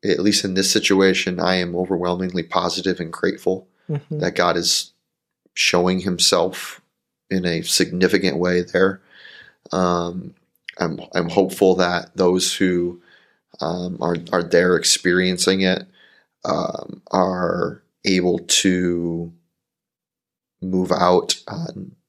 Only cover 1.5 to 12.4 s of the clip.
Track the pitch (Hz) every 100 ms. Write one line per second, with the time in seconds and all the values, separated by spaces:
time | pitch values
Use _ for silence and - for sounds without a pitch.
1.5 | 92 87 87 92 92 90 90 92 87 82
2.5 | 90 87 90 90 90 82 82 98 - -
3.5 | 92 - _ _ 147 - 151 90 - 87
4.5 | 85 87 - - _ _ _ _ _ _
5.5 | - - 90 90 92 92 90 - 92 90
6.5 | - - - _ _ _ _ _ 95 87
7.5 | 82 - - - 90 92 101 92 76 90
8.5 | 90 87 92 95 98 _ - - - -
9.5 | _ - 90 90 87 87 90 - - _
10.5 | _ - - 85 - - 95 85 104 95
11.5 | - 95 92 87 90 90 - 90 92